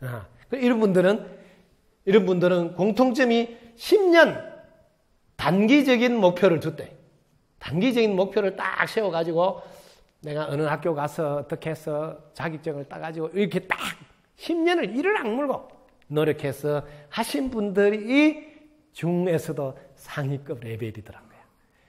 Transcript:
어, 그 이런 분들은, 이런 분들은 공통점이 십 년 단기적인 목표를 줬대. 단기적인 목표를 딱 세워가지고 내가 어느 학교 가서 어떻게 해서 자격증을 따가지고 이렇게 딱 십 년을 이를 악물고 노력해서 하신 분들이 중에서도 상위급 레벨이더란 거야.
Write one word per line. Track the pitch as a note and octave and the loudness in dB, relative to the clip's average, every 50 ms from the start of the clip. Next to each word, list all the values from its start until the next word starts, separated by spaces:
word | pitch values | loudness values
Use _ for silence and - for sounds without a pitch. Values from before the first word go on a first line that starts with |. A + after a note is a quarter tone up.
어, | C3 B2+ B2 A2+ F#2+ - - - - - | -10 -10 -10 -10 -12 -16 -20 -20 -14 -10
그 | A#3+ | -4
이런 | C4+ B3 A#3+ B3 A3+ | 0 2 2 2 4
분들은, | A3 G3 F3+ F#3 F3+ F#3 G#3 - - - - - - - - _ _ _ _ _ _ _ _ _ - | 2 4 4 4 4 4 2 0 -2 -10 -18 -20 -20 -20 -20 _ _ _ _ _ _ _ _ _ 0
이런 | G3 G3 A3 F#3+ | 4 4 4 6
분들은 | F3+ F#3 F3+ E3+ F3+ F3+ F3 E3+ E3 E3+ | 4 2 2 4 2 2 2 0 -2 -2
공통점이 | - F3+ A3 G#3 A3+ B3+ C4 A3+ C#4 C4 A#3+ A#3 A#3 A#3 A#3 - - - - - | -2 0 0 2 2 2 2 4 2 2 4 4 2 0 -2 -6 -16 -20 -20 -20
십 | - - - F4 G#4+ F#4+ F4+ | -8 -2 2 4 4 6 6
년 | E4+ E4+ D#4 G#3+ D3 - - - - - - - _ _ _ _ _ _ _ _ _ _ _ _ _ | 8 8 8 6 4 -2 -10 -14 -18 -20 -20 -20 _ _ _ _ _ _ _ _ _ _ _ _ _
단기적인 | - - D3 E3+ G3 G#3 A3 C#4 D4 C4 C4+ B3 A3+ A#3+ B3 A#3+ | -6 -2 0 2 2 4 4 4 4 4 4 2 2 2 2 2
목표를 | A#3 F#3+ F3+ F3 - G3+ F#3+ E3 D3 B2 | 4 4 2 4 4 4 4 4 2 -2
줬대. | D#3 - - - - - - _ _ _ _ _ _ _ _ _ _ _ - | -6 -8 -10 -12 -16 -18 -20 _ _ _ _ _ _ _ _ _ _ _ -18
단기적인 | - - B2+ E3+ G3+ C4 A#3 B3 A3+ G#3+ G3 | -12 -6 -2 0 0 2 2 2 2 2 2
목표를 | F3+ G3 F#3+ - A3 G#3 F#3+ F#3+ | 0 0 0 0 0 0 0 -2
딱 | - G3 F#3+ F#3+ - F3 D#3+ | -2 -6 -4 -2 -2 -2 -2
세워가지고 | - A3+ G#3+ F#3+ E3 E3 E3+ E3+ D#3+ E3 F3+ F#3+ F#3+ - - - - - - - _ _ _ _ _ _ | 0 -2 -2 0 0 -2 -2 0 0 2 2 2 0 -4 -10 -18 -20 -20 -20 -20 _ _ _ _ _ _
내가 | - D3+ D3 D3+ D#3 C#3+ | -12 -8 -6 -6 -6 -4
어느 | C#3+ D3 D#3 | -2 -2 -2
학교 | D3 D3+ D3+ D#3 F3+ D#3+ | -2 -2 -2 -2 -2 -2
가서 | C#3+ C#3+ D3 - - D#3+ D3 C#3+ | -2 -4 -6 -4 -4 -4 -4 -4
어떻게 | C#3+ C#3 - E3 - - D#3+ | -4 -6 -6 -8 -8 -6 -8
해서 | D#3 D3+ - D#3+ D3+ D3 D#3 D#3+ - - - - - | -8 -8 -8 -6 -6 -6 -6 -8 -10 -14 -18 -20 -14
자격증을 | - C#3+ E3+ D#3 D3 - E3 C#3+ C#3+ C#3+ | -10 -8 -8 -8 -8 -8 -8 -8 -8 -10
따가지고 | - - E3 D#3 D#3+ D#3+ E3 D#3+ D#3+ - | -12 -12 -12 -12 -10 -8 -8 -8 -4 -2
이렇게 | F#3+ G#3 F3 - F#3 - | -2 -2 0 -2 -4 -4
딱 | - - - - - - - - _ _ _ _ _ _ - | -4 -6 -6 -6 -10 -12 -12 -18 _ _ _ _ _ _ -12
십 | - - E4 | -6 -4 -2
년을 | E4+ D#4+ F4 F4+ E4+ C4 F3+ A3 | 0 2 2 2 2 0 -2 -2
이를 | B3+ D4 F#4+ G#4+ | -2 0 0 0
악물고 | G4+ C#4 G#3+ G#3+ C4 D4 C4+ A3+ - - - - - _ _ _ _ _ - | 0 -2 -2 -2 -2 -2 -4 -4 -6 -8 -14 -20 -20 _ _ _ _ _ -4
노력해서 | D3 D3+ D#3 D#3 D3 D3 - C#3 B2+ - - D3 D3 D3 C#3 - - - - - | -2 0 0 0 0 -2 -2 -6 -6 -4 -4 -2 -2 -4 -4 -8 -14 -20 -18 -10
하신 | - A3 A3+ - - C#4+ C4+ B3+ | -6 -4 -4 -2 -2 -4 -4 -4
분들이 | B3+ A3 G#3 G#3 F#3 G3+ G3+ G3+ G#3+ G#3+ G#3 A3+ C4 C#4+ D4+ D#4 D4+ - - - - - _ _ _ _ _ _ - | -4 -4 -4 -2 2 4 4 4 2 0 -2 0 4 4 4 4 2 0 -8 -20 -20 -20 _ _ _ _ _ _ -12
중에서도 | - - E3+ F3 F3 F3+ F#3 E3 D#3 - - D3 C#3+ C#3+ C3 B2+ - - - _ | -6 -4 -2 0 0 0 0 0 -2 -2 -4 -8 -6 -6 -8 -8 -12 -18 -20 _
상위급 | - - - - D3+ C#3+ C3+ C#3+ C3+ C#3 - - A2+ | -20 -20 -14 -8 -6 -6 -4 -6 -6 -8 -10 -12 -12
레벨이더란 | A2+ A2+ A2+ G#2 A#2 A2 G#2+ A2 G#2 - - - - | -10 -10 -10 -8 -8 -8 -8 -10 -16 -18 -20 -20 -20
거야. | - - - - _ _ _ _ _ _ _ _ | -20 -20 -20 -20 _ _ _ _ _ _ _ _